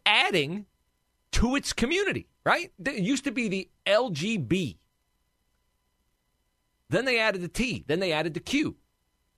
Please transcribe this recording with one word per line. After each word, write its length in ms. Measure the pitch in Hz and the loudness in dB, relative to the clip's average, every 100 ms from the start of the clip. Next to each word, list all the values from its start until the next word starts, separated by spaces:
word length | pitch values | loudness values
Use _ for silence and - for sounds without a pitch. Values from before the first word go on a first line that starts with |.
adding 600 | 208 220 370 185 139 190 202 _ _ _ _ _ _ | 2 4 4 2 0 -4 -10 _ _ _ _ _ _
to 240 | - 233 | 2 4
its 180 | 277 - | 2 -2
community, 540 | - 233 349 392 117 - _ | -2 0 0 0 -2 -8 _
right? 280 | - 269 349 - | 0 0 0 -8
It 180 | 190 254 | -6 -2
used 220 | 185 269 | 0 0
to 60 | 277 | -2
be 180 | 233 226 | -4 -2
the 220 | 190 - _ - | -4 -6 _ 0
L 240 | 208 254 | 2 2
G 280 | 147 190 226 | -2 -2 -2
B. 420 | 113 190 147 82 _ _ _ _ _ _ _ _ _ _ _ _ _ _ _ _ _ _ _ _ _ | 0 0 -2 -8 _ _ _ _ _ _ _ _ _ _ _ _ _ _ _ _ _ _ _ _ _
Then 140 | 175 | -2
they 140 | 254 233 | 0 2
added 240 | 220 190 | 0 0
the 60 | 175 | -6
T. 360 | - 247 151 - | -2 -2 -2 -2
Then 140 | 160 | -2
they 120 | 185 | 0
added 220 | 151 165 | 0 -2
the 60 | 160 | -4
Q. 360 | - 285 170 - _ _ _ _ _ | -2 -2 -2 -6 _ _ _ _ _